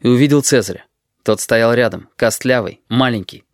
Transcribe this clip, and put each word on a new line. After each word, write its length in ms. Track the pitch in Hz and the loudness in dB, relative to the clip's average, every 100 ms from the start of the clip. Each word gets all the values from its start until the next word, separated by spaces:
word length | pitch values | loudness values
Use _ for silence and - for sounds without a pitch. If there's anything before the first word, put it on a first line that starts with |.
и 80 | 123 | 0
увидел 340 | 123 143 143 | 2 4 2
Цезаря. 420 | 135 131 98 90 - _ _ _ | 2 0 -2 -8 -16 _ _ _
Тот 180 | - 107 | -4 -4
стоял 320 | - 113 113 | 0 2 2
рядом, 360 | 120 120 - - - | 2 0 -2 -14 -2
костлявый, 640 | 117 - 127 127 95 - - | -2 -2 -2 -2 -2 -10 -6
маленький, 560 | 117 131 113 92 - _ | 0 0 -2 -8 -18 _